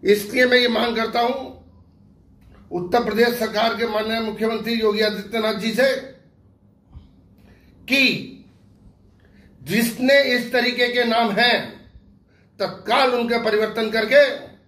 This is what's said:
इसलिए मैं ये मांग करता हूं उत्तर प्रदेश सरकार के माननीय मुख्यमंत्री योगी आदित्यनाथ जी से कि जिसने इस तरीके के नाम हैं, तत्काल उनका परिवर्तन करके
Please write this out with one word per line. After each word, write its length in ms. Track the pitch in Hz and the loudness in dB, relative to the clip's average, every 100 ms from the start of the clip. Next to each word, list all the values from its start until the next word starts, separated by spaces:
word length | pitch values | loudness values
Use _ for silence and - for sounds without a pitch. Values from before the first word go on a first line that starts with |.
इसलिए 420 | 180 202 - 254 247 | 4 2 2 0 4
मैं 120 | 247 | 4
ये 100 | 240 | 2
मांग 280 | 220 233 226 | 0 0 -2
करता 240 | 226 233 | -2 0
हूं 120 | 240 269 262 - - - - _ - _ _ - - - - | 0 -2 -8 -16 -20 -20 -20 _ -20 _ _ -20 -20 -20 -10
उत्तर 320 | 175 180 240 | -8 0 0
प्रदेश 300 | 214 208 240 - | 0 2 2 2
सरकार 340 | 214 202 226 214 | -4 0 0 0
के 120 | 226 | -2
माननीय 320 | 214 220 226 | -2 -2 -4
मुख्यमंत्री 520 | 220 - 220 226 220 | -4 -4 -4 -4 -4
योगी 280 | 233 220 208 | 0 0 2
आदित्यनाथ 540 | 214 196 - 226 220 202 | 0 -2 -6 -4 -2 -2
जी 160 | 220 | -4
से 180 | 214 269 247 - - _ _ _ _ _ _ _ - - _ _ _ - - _ _ - | 0 2 0 -8 -20 _ _ _ _ _ _ _ -20 -20 _ _ _ -20 -20 _ _ -2
कि 140 | 269 254 180 - - - _ _ _ - _ _ _ _ - - - | 0 2 0 -8 -18 -20 _ _ _ -20 _ _ _ _ -20 -20 -20
जिसने 600 | 127 208 233 - 254 277 262 | -4 -2 -2 0 4 4 4
इस 220 | 247 - | 0 0
तरीके 340 | 254 247 240 247 | 0 0 0 0
के 160 | 240 | 0
नाम 280 | 233 226 233 | 0 2 0
हैं, 260 | 190 240 208 156 - - - - _ _ _ _ _ | 2 2 2 -4 -16 -20 -20 -20 _ _ _ _ _
तत्काल 520 | 185 - - 247 254 | -8 -8 -2 2 2
उनका 260 | 247 233 233 | 0 0 -2
परिवर्तन 500 | 220 208 214 226 220 | 0 0 0 -2 -2
करके 340 | 226 214 277 277 - - - | -2 4 4 4 0 -12 -20